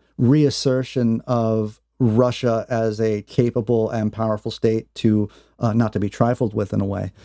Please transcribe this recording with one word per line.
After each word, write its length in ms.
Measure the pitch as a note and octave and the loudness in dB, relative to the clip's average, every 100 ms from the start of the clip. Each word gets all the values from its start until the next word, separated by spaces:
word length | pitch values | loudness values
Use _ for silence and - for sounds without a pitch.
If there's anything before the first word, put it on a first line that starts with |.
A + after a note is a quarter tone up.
| _ - | _ 0
reassertion 1040 | A#2+ D3+ C#3+ - C#3 B2+ B2+ B2+ A#2 A2+ - | 4 4 4 2 0 -2 -2 -2 0 0 -2
of 520 | A#2+ A2+ A2 G#2+ - _ - | 0 0 0 -2 -8 _ 0
Russia 680 | A#2+ A2 B2 - B2 A2+ - | 2 4 2 2 -2 -2 -2
as 320 | A#2 A2+ G#2+ | -2 -2 0
a 220 | A2 G#2 | -2 -2
capable 640 | - - A#2+ A#2+ A2 A#2 A2 | -4 0 0 0 0 0 0
and 240 | A2+ G#2+ | -2 -4
powerful 380 | A2 A2 G#2 A2+ | -2 -4 -4 -6
state 420 | - A2+ A2 - - | -2 0 0 -4 -2
to, 320 | A2 G#2+ G#2 - _ - | 2 2 0 -8 _ -4
uh, 120 | A#2 | -2
not 200 | A2+ A2 | 0 0
to 80 | - | 0
be 100 | G2+ | -4
trifled 420 | - A#2 B2 A2+ | 0 0 0 -2
with 200 | G#2 G#2 | -2 -4
in 80 | G#2+ | -2
a 40 | |
way. 280 | G2 G2 G2+ - | -2 -4 -8 -10